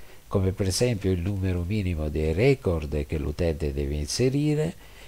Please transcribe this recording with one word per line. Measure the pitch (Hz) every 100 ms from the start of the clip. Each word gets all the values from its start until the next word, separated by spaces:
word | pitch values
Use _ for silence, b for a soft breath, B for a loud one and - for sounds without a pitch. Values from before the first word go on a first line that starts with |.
| B B B
come | 101 95
per | 92 98
esempio | 92 123 110 95
il | 92
numero | 85 101 95 90
minimo | 85 107 92 82 76
dei | 76 78
record | 80 127 135 98 82 76 73 73
che | 82
l'utente | 71 76 85 76 73
deve | 69 71
inserire, | 73 76 - 127 139 147 151 156 - B B